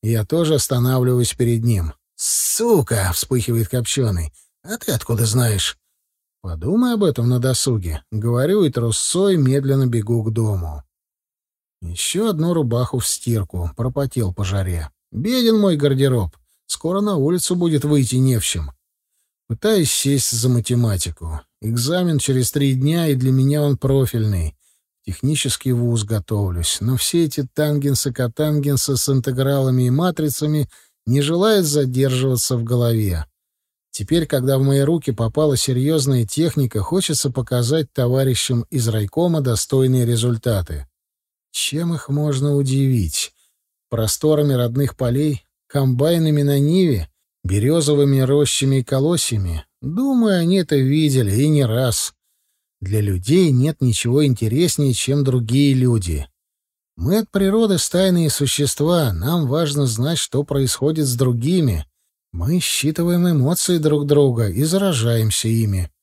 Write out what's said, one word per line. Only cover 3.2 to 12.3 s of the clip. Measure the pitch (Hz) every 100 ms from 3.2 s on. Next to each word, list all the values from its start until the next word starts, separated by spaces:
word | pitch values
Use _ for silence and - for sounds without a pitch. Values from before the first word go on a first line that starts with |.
| - 131 113 113 107
Копчёный. | 123 117 - 123 90 78 _ _ _
«А | - 233
ты | -
откуда | 135 - 117
знаешь?» | 113 117 120 101 - - _ _ _ _ _ _
«Подумай | 92 80 98 208 247
об | 226
этом | 196 123 120
на | 123
досуге», — | 131 123 - 113 87 78 _
говорю | 110 113 120 143 202
и | 165
трусцой | 123 117 110 - 175 196 180
медленно | 135 135 139 135 131
бегу | 117 107 117
к | 110
дому. | 110 110 98 82 71 - _ _ _ _ _ _ _ _ _
Ещё | 85 85 - 175
одну | 226